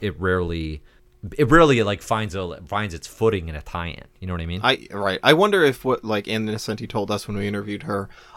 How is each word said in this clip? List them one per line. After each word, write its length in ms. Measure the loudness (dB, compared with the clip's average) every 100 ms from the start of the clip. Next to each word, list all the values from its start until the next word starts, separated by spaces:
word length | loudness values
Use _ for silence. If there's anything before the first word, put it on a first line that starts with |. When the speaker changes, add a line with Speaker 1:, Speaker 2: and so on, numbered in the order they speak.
Speaker 1:
it 180 | -6 -2
rarely, 600 | 0 0 0 -4 -6 -8 -14 _ _ _ -8 0
it 120 | 6
rarely, 320 | 8 8 6
like, 200 | 2 -2
finds 320 | -2 -2 -2
a, 260 | -4 -6 -8 -6
finds 260 | -4 -4
its 140 | -8 -14
footing 420 | 0 0 0 -4
in 60 |
a 80 | -10
tie-in. 420 | -8 -8 -6 -10 -16 _
You 60 | -6
know 80 |
what 80 | -6
I 40 | -4
mean? 140 | -2
Speaker 2:
I, 240 | 0 0 -4
right. 260 | -4 -2 2
I 100 | 4
wonder 320 | 6 6 4
if 220 | 4 2 0
what, 180 | -2
like, 240 | 0 -2 -2
Ann 180 | -4 -2
Nocenti 400 | -4 -6 -6 -6
told 240 | -4 -2
us 160 | -4 -4
when 120 | -4
we 100 | -4
interviewed 360 | -4 -6 -8
her 260 | -4 -6 -6 -12 -20